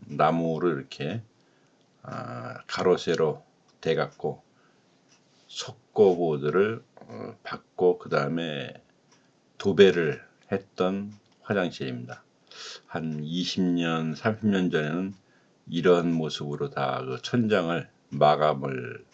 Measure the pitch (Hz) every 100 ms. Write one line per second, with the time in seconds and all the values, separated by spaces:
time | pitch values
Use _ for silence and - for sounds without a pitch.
0 | - 73 76 82 82 78 87 71 69 -
1 | 71 107 - _ _ _ _ _ _ _
2 | - - 120 120 120 - - - 90 90
3 | - 80 78 73 - _ _ _ - 80
4 | 73 - 78 - _ _ _ _ _ _
5 | _ _ _ _ _ - - - _ -
6 | 101 87 85 73 71 85 104 117 - -
7 | - 113 107 - - - _ - 90 87
8 | 73 76 71 82 82 73 65 - _ _
9 | _ _ _ _ _ _ 101 85 95 87
10 | 80 69 - _ _ 98 - - 92 98
11 | 101 104 _ _ - 104 90 - 135 123
12 | 120 - _ _ _ - - - _ 85
13 | 80 76 76 87 85 - 92 87 85 80
14 | 80 76 113 107 110 95 90 80 76 82
15 | 95 101 _ _ _ _ - 85 85 87
16 | 85 82 78 - 73 73 71 - 131 131
17 | 131 127 - 123 110 104 85 87 95 _
18 | _ 71 76 73 107 101 69 65 62 -
19 | -